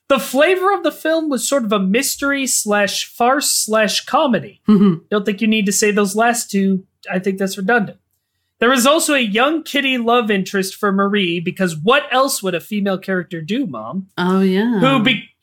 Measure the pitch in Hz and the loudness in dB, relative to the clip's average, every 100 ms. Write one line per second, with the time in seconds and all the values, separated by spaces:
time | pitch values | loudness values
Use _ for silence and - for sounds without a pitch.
0 | - 277 - 262 320 370 370 392 330 - | -2 -2 0 2 2 2 0 0 -2 -4
1 | 311 330 311 262 - 277 214 214 190 226 | -2 -2 -2 -4 -2 -2 0 0 0 0
2 | 269 - 277 277 254 - 208 208 196 - | -2 -4 -2 -2 -2 -2 0 0 0 -2
3 | - - 240 285 - - - 214 208 - | -8 -2 0 2 0 -2 0 0 0 -2
4 | - 277 294 196 - - - 214 202 160 | -2 0 2 0 -4 -4 2 6 6 2
5 | - 208 208 196 220 220 202 196 214 208 | -2 -2 -2 -2 0 2 0 0 0 2
6 | 202 208 233 233 - 196 196 190 - _ | 0 2 0 0 -2 0 0 0 -4 _
7 | - 185 196 190 190 196 190 240 180 - | -8 -4 -4 -4 -4 -4 0 0 -2 -8
8 | _ _ _ _ _ _ 233 262 247 320 | _ _ _ _ _ _ 2 4 4 2
9 | 311 277 226 208 269 320 - 285 277 254 | 2 0 0 0 0 0 -2 -2 0 0
10 | 226 240 220 196 190 196 190 - 208 196 | 2 2 2 0 0 -2 -4 -2 -2 0
11 | 196 208 180 175 170 165 185 156 180 277 | 0 0 0 -2 -4 -2 -4 -2 2 2
12 | 285 254 269 - 190 170 - 208 196 190 | 2 0 0 -2 -4 -6 -6 -4 -2 -4
13 | 190 185 175 165 156 233 240 117 110 180 | -4 -4 -4 -10 -6 -4 -4 -8 -10 -10
14 | 185 - 180 190 190 185 233 214 254 269 | -8 -4 0 2 2 2 0 2 2 2
15 | 214 208 - _ | 2 0 -4 _